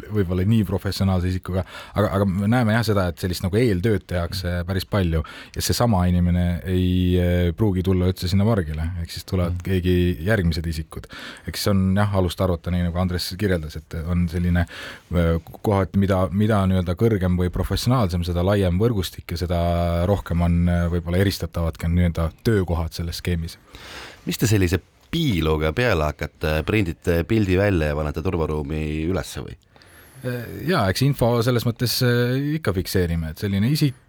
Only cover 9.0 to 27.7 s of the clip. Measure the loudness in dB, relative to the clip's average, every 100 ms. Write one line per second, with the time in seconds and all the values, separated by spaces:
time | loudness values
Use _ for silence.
9 | -8 -10 -4 -2 -2 -2 -2 0 2 2
10 | 2 0 0 2 2 0 -2 -6 -8 -12
11 | -16 -16 -16 -14 -12 -4 0 2 4 2
12 | 2 2 0 0 -2 -2 -2 -2 0 0
13 | -2 -2 -6 -4 0 0 -4 -10 -10 -8
14 | -2 0 0 0 0 2 0 -6 -14 -16
15 | -4 0 2 0 -4 -6 0 0 2 2
16 | 2 2 0 2 2 2 2 2 0 0
17 | 2 2 2 2 0 -2 -2 -2 2 2
18 | 2 0 -2 0 2 2 2 2 2 0
19 | -4 -8 -10 -6 -2 0 0 0 0 0
20 | 2 0 0 0 2 4 2 2 0 -2
21 | 0 0 2 0 -6 -4 -4 -4 0 2
22 | 2 0 -4 -2 0 2 2 -2 -4 -6
23 | -8 -6 -4 -4 -4 -10 -20 -20 -18 -18
24 | -18 -12 -8 -2 2 2 4 0 -2 _
25 | _ -2 0 2 2 2 0 0 0 2
26 | 0 -2 -8 -4 -2 0 0 0 0 -2
27 | 0 0 2 2 2 2 2